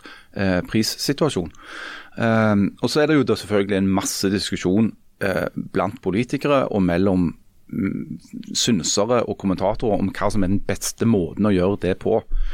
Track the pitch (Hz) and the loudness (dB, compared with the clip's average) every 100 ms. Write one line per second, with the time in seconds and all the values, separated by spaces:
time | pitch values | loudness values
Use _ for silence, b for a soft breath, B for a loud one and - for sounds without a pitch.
0 | B B B - 98 90 85 113 110 - | B B B -4 0 0 0 -2 -2 -4
1 | - 143 156 98 82 B B B B B | -4 0 0 -2 -6 B B B B B
2 | B - 113 113 110 104 98 - 123 151 | B -4 0 2 4 4 2 0 -2 2
3 | 147 151 117 104 95 104 98 98 98 95 | 4 4 2 0 0 0 2 0 2 0
4 | - - 98 101 - 92 90 98 113 - | -2 -2 0 0 -2 -4 0 2 2 -2
5 | - _ 101 90 - - 82 - 90 110 | -18 _ -2 -2 -4 -6 -6 -2 -2 -2
6 | 95 92 123 139 143 139 - 104 90 85 | -4 -2 -2 -2 0 0 2 2 2 2
7 | 98 92 85 - - _ - - 98 - | 2 2 0 -2 -16 _ -10 -4 -4 -4
8 | - - - - - - - 104 76 - | -8 -12 -14 -16 -10 -4 0 0 0 0
9 | 107 123 104 101 101 90 95 98 110 95 | 2 0 0 -4 -2 0 0 0 0 0
10 | 95 - 104 104 90 101 - 98 - - | 0 -2 0 2 2 2 0 -4 -4 -2
11 | 113 107 80 - 104 95 90 101 90 92 | 2 2 0 0 2 4 2 0 -2 -2
12 | 98 107 - B B | 0 0 0 B B